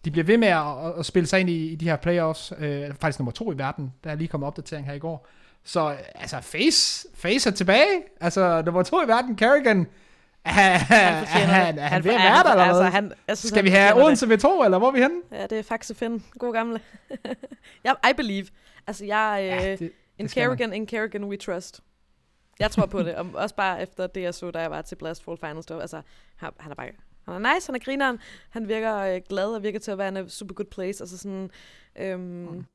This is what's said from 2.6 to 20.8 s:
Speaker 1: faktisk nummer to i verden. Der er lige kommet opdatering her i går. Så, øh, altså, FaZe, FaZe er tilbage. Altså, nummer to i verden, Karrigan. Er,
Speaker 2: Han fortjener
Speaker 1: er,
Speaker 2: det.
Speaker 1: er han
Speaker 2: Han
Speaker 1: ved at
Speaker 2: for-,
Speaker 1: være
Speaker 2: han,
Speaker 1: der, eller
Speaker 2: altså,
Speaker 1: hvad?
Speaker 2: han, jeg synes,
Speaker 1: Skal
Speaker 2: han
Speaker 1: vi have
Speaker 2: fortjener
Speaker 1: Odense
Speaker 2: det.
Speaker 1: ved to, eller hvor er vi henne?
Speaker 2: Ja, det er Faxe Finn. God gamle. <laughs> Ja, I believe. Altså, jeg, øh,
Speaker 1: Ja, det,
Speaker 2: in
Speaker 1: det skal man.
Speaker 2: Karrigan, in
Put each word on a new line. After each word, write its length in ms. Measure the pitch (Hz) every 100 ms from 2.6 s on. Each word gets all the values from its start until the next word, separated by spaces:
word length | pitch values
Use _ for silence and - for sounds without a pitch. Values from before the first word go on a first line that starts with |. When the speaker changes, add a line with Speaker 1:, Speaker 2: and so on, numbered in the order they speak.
| 151 143 143
Speaker 1:
faktisk 240 | 139 156 135
nummer 140 | 123
to 200 | - 226
i 60 | 139
verden. 340 | 135 147 135 -
Der 60 | 156
er 40 |
lige 140 | 151 165
kommet 180 | 151 143
opdatering 400 | 147 147 156 139
her 60 |
i 60 | 143
går. 280 | 165 156 _ _ _ _
Så, 260 | - 180 156
øh, 60 | 139 -
altså, 260 | - - 127
FaZe, 680 | - 151 277 - - - -
FaZe 360 | - 170 254 226
er 40 |
tilbage. 480 | 190 185 220 359 381 - _
Altså, 420 | 170 196 180 165
nummer 180 | 160 175
to 200 | 180 349
i 40 | 285
verden, 280 | 226 254 208
Karrigan. 500 | 226 285 254 196 165 _ _ _ _ _
Er, 60 | 165
Speaker 2:
Han 760 | 190 190 180 131 220 185 160 208
fortjener 260 | 175 170
Speaker 1:
er, 180 | 190 165
Speaker 2:
det. 80 | 151
Speaker 1:
er 60 | 147
han 60 |
Speaker 2:
Han 120 | 160
Speaker 1:
ved 60 | 170
at 60 | 240
Speaker 2:
for-, 60 |
Speaker 1:
være 140 | 185 269
Speaker 2:
han, 80 |
Speaker 1:
der, 60 | 349
eller 140 | 208
Speaker 2:
altså, 180 | 180 180
Speaker 1:
hvad? 80 | 185
Speaker 2:
han, 220 | 190 208 - -
jeg 100 | 214
synes, 100 | 226
Speaker 1:
Skal 60 | 208
Speaker 2:
han 80 |
Speaker 1:
vi 60 | 190
have 180 | 196 196
Speaker 2:
fortjener 160 | 220 302
Speaker 1:
Odense 200 | 247 233
Speaker 2:
det. 40 |
Speaker 1:
ved 80 | 220
to, 240 | 285 370
eller 140 | 233 185
hvor 100 | 247
er 40 |
vi 80 | 277
henne? 140 | 262 349 349
Speaker 2:
Ja, 140 | 220 -
det 120 | 220
er 40 |
Faxe 320 | 214 226 -
Finn. 300 | 220 233 233 - 233
God 140 | 240
gamle. 280 | 226 226 226 - - _ 262 -
<laughs> 500 | 254 - - - _
Ja, 80 | 233 269 240
I 20 | 269
believe. 300 | 240 196 190 _ _ _ -
Altså, 180 | 202
jeg, 340 | 202 208 214 202
øh, 60 | 190
Speaker 1:
Ja, 240 | 185 190 190
det, 40 |
Speaker 2:
in 100 | 165 _ _ -
Speaker 1:
det 120 | 214
skal 180 | - 240
man. 80 | 247
Speaker 2:
Karrigan, 140 | 233
in 100 | 208